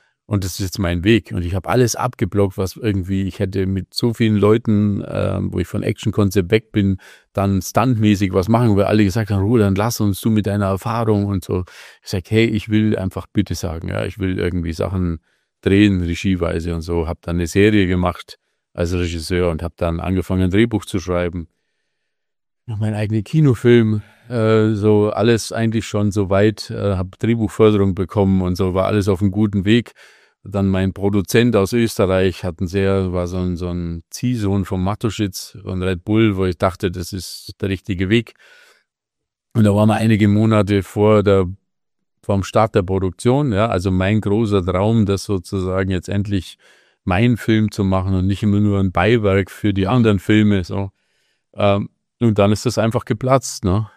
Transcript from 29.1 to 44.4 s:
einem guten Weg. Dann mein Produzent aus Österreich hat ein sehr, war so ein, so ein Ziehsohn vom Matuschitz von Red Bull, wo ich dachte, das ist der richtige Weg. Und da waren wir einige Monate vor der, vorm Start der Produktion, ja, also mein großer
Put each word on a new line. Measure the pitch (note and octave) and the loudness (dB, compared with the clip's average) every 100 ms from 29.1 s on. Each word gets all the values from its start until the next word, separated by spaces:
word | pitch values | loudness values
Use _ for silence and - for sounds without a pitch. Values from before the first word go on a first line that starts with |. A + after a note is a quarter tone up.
| F#2 | 0
einem | G2+ | 0
guten | G2 G#2+ G2+ | 0 -2 0
Weg. | F#2+ A#2 - - - _ _ _ | 2 0 0 -10 -20 _ _ _
Dann | G#2 G2 G2 | -8 -2 0
mein | F#2 F#2+ | 0 -2
Produzent | F#2 G2 G#2 F2+ A#2+ A#2+ G#2+ | -2 -2 -2 0 2 2 2
aus | G2 | 0
Österreich | A#2+ A2+ - F#2+ F#2 F#2+ - | 0 -2 0 0 2 0 -2
hat | F#2 E2 | -8 -6
ein | F2+ | -4
sehr, | G2 G2 G2 F#2+ | -2 0 0 -2
war | F2 F2 | -4 -4
so | F#2 | -4
ein, | F2+ F2 | -4 -4
so | F2 | -6
ein | F2 E2+ E2+ - | -6 -6 -8 -12
Ziehsohn | - B2 B2 G2+ G2+ | -6 -4 -2 0 0
vom | F#2 F#2+ | -2 -2
Matuschitz | F#2 G#2+ A2+ G2 G#2 - - - | -2 -2 -4 -2 -4 -6 -16 -14
von | G2 F#2 | -10 -4
Red | F#2 F2+ | -4 -4
Bull, | G#2 G#2+ A2+ F#2+ | 0 2 2 2
wo | |
ich | F#2+ F2 | -2 0
dachte, | G2 F#2 G2 | -2 -2 -6
das | E2+ E2+ | -6 -8
ist | F#2+ - - - - | -10 -12 -14 -18 -8
der | G2+ | -6
richtige | F#2+ - F#2 F#2 | -6 -6 -4 -2
Weg. | A#2 A2+ - _ - _ _ _ _ _ _ _ _ _ | -2 -2 -12 _ -20 _ _ _ _ _ _ _ _ _
Und | A2+ | 2
da | G#2+ | 2
waren | G2+ G#2+ | 4 2
wir | G#2 | 2
einige | A2+ G#2+ G#2 | 2 4 4
Monate | G#2 A2 G#2+ G2 G2+ | 4 4 2 2 0
vor | F#2 G#2+ G#2 G#2+ | 0 0 4 4
der, | G2+ G2 F2+ F#2+ _ _ _ _ _ _ | 4 2 2 -6 _ _ _ _ _ _
vorm | - G2 | -4 -2
Start | F#2 A#2 G#2+ | 0 0 2
der | A2+ | 0
Produktion, | F2+ F#2+ F#2+ - A#2+ C3+ D3 | 0 -2 -4 -2 0 0 0
ja, | G2+ G#2+ | 0 0
also | F#2+ F#2+ | 0 0
mein | F#2 F#2+ G#2+ | 0 2 0
großer | G2 G#2 | 0 0